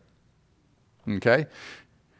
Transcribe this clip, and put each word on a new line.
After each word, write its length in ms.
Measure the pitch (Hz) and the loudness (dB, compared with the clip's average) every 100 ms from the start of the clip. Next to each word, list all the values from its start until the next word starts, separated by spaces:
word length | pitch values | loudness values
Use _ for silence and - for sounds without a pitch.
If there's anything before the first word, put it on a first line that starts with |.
| _ _ _ _ _ _ _ _ _ _ - | _ _ _ _ _ _ _ _ _ _ -6
Okay? 380 | 101 120 131 151 - - - - _ _ _ | 0 4 4 2 -10 -18 -20 -20 _ _ _